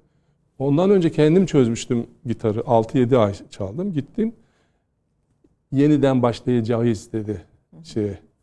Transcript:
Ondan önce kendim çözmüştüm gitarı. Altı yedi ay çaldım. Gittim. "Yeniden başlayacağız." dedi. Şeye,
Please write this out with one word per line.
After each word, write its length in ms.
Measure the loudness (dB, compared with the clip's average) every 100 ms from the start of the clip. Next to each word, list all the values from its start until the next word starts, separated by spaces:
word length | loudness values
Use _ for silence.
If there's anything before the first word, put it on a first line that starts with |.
| _ _ _ _ _ -6
Ondan 320 | -2 0 2
önce 200 | 2 2
kendim 360 | 2 4 4 2
çözmüştüm 600 | 2 2 0 -4 -4 -6 _ -10
gitarı. 360 | -4 -4 -4 0
Altı 320 | 0 2 0
yedi 200 | 2 2
ay 140 | 2 -2 -14
çaldım. 420 | -12 -10 -8 -6
Gittim. 400 | -6 -8 -6 -6 -6 _ _ _ _ _ _ _ _ _ _ _ _ -6
"Yeniden 500 | 0 2 4 2 2
başlayacağız." 920 | 0 -2 -2 -2 0 0 0 -2 -6
dedi. 300 | -10 -8 -10 -12 _ _ -20
Şeye, 340 | -10 -6 -6 -8 _ _